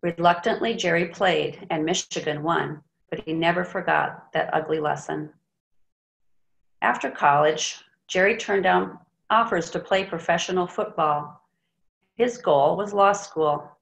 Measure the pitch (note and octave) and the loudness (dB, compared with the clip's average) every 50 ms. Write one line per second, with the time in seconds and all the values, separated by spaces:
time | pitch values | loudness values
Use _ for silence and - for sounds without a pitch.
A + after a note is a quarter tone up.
0 | - F3 E3+ - E3+ F3 F3 F3 - - - - A3+ A3+ A#3 G3 F#3 F3+ E3 E3+ | -4 -4 -4 4 4 4 4 4 0 -2 -2 0 -2 -2 -2 -2 0 0 2 2
1 | F3+ F3+ - - G#3 F#3+ E3+ D3+ D3+ D3 D3 - - - F3 D#3+ D#3 D#3+ F#3 F#3 | 0 -2 -2 0 0 2 2 2 0 -2 -6 -8 -8 -6 -4 -2 0 0 -2 -2
2 | - _ - F3 - D#3 D3 D3 D3 D#3+ E3+ D#3 D3 C#3+ D3+ D3+ _ _ _ _ | -4 _ -8 -6 -4 -4 -4 -4 -2 -2 0 0 -2 -4 -8 -12 _ _ _ _
3 | _ _ - D#3 - - D#3+ D#3+ E3 E3 E3 F3+ F3+ - - G3 F3+ - D#3 D3+ | _ _ -10 -10 -8 -6 -4 0 0 0 2 0 -2 -4 -6 -6 -2 0 2 2
4 | D3 - - - - - - D#3+ D#3 - - D#3+ D#3 D#3 D#3 D#3+ D3+ D3 C#3+ D3 | 0 0 -4 -10 -20 -8 -4 -4 -4 0 -2 -2 -2 -2 -4 -2 0 -2 -2 -4
5 | - - D#3 D3+ D3+ D3+ _ _ _ _ _ _ _ _ _ _ _ _ _ _ | -4 -8 -8 -8 -8 -10 _ _ _ _ _ _ _ _ _ _ _ _ _ _
6 | _ _ _ _ _ _ _ _ _ _ _ _ _ _ _ _ - G#2 A#2+ - | _ _ _ _ _ _ _ _ _ _ _ _ _ _ _ _ -2 0 0 0
7 | - C3 - - - D3 C#3+ C#3+ D3+ D3+ D#3 D#3 - - - - - _ _ _ | -4 -6 -4 2 2 4 4 6 4 4 2 0 -4 -6 -8 -10 -18 _ _ _
8 | _ _ - F#3 F#3 G3+ A3+ A3 - - G3+ G3 F3+ F#3 F3+ F3+ F#3+ F#3+ - - | _ _ 0 2 2 2 2 0 -2 -2 -2 0 2 4 2 2 2 -2 -8 -16
9 | - _ _ _ _ _ G#3+ A3 A#3 A3 G#3 F3 E3 - - E3+ - - G3 F#3+ | -20 _ _ _ _ _ 2 2 2 2 0 -2 -2 -4 -6 -8 -2 0 0 0
10 | F#3+ F#3+ - E3 - - E3+ F3 - - F#3 F#3 F3+ F3 - - F3+ E3+ - - | 0 -2 -6 -8 -2 0 0 0 0 -2 0 -2 -2 -2 -4 -6 -6 -6 -2 0
11 | D#3 D3+ D3 D3 D3 D3 - - _ _ _ _ _ _ _ _ _ _ _ _ | 0 2 2 0 -2 -8 -14 -20 _ _ _ _ _ _ _ _ _ _ _ _
12 | _ _ _ - A#3 B3 A#3 - - - D3+ C#3 C#3 D3+ F3 F3+ G#3 G3+ G3+ G3+ | _ _ _ 0 0 0 0 -2 2 4 4 6 6 4 2 0 -4 -4 2 4
13 | G3 G3 G3+ G3 - - - D#3+ D#3 D3+ D3 C#3 - - - _ | 4 4 4 2 -4 -8 -2 0 2 2 2 0 -4 -12 -20 _